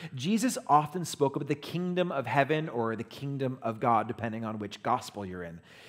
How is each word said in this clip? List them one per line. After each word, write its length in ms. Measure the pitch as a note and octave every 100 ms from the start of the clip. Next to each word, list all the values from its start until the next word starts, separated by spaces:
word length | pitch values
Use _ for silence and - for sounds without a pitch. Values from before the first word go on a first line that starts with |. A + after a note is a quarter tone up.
| E3
Jesus 460 | B2+ D3+ A3 B3 - -
often 360 | D3 D#3+ F#3
spoke 320 | D#3+ - C3+ C#3+
about 120 | C#3+
the 80 | D3
kingdom 560 | - E3+ F3+ F3+ F3
of 160 | C#3 A2+
heaven 420 | C#3 C3+ D#3 D#3+
or 260 | A#2+ A2+ A2
the 80 |
kingdom 540 | - - C#3 C#3 C3 B2+
of 160 | A2+ A2
God, 280 | A#2+ A2 A2
depending 380 | G#2+ A2+ A2 A2+
on 140 | A2
which 240 | G2+ -
gospel 420 | - B2+ - G#2 F#2+
you're 160 | F2+
in. 180 | F2 E2+ - -